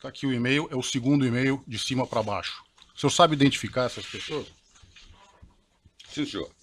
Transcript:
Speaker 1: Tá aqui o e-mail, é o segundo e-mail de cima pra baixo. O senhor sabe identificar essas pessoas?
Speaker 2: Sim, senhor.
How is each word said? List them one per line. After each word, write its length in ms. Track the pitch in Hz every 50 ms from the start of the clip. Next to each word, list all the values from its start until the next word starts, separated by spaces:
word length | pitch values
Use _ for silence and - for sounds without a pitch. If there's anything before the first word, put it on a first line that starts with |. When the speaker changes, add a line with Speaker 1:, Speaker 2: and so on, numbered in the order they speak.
Speaker 1:
Tá 80 | - 135
aqui 180 | - - 143
o 60 | 135
e-mail, 340 | 127 120 120 123 135 147 165 -
é 60 | 151
o 60 | 127
segundo 440 | 123 - - 135 117 135 147 143 135
e-mail 360 | 123 117 123 131 135 135 139 - -
de 100 | 113 107
cima 280 | - - 131 127 127
pra 160 | - - 117
baixo. 420 | 107 104 101 92 - - - - - _ _ _ - - _
O 40 | -
senhor 120 | - 143
sabe 240 | - - 175 160 156
identificar 500 | 139 139 139 131 - - - - 127 127
essas 220 | 120 - 107 98
pessoas? 400 | - - - - - 156 143 - - - _ _ _ _ - - - _ - - - - - - - _ _ - - _ _ _ _ _ _ _ - _ - - -
Speaker 2:
Sim, 160 | - 147 147
senhor. 260 | - - 95 69 - - _